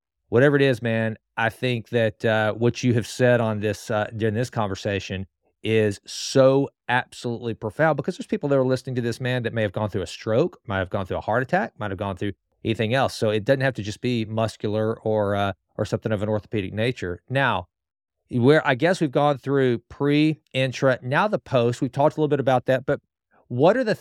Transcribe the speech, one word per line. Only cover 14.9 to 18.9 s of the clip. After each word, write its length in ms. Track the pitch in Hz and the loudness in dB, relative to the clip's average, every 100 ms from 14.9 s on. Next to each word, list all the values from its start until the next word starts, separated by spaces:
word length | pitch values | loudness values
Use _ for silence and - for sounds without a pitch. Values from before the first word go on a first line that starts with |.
| 113 | -2
or, 340 | 110 107 101 101 | -2 0 0 0
uh, 180 | 101 98 _ - | -2 -4 _ -8
or 80 | 107 | -4
something 260 | 104 110 | -4 -2
of 120 | 107 | -2
an 60 | 104 | -2
orthopedic 440 | 107 - 107 95 | -4 -2 -4 -4
nature. 480 | 101 117 127 90 87 - | -2 -4 -4 -6 -8 -4
Now, 380 | 131 131 98 90 _ _ _ _ _ - | 0 0 0 -6 _ _ _ _ _ -6
where 360 | 127 120 151 147 | 2 4 6 4
I 100 | 131 | 0
guess 240 | 160 | 0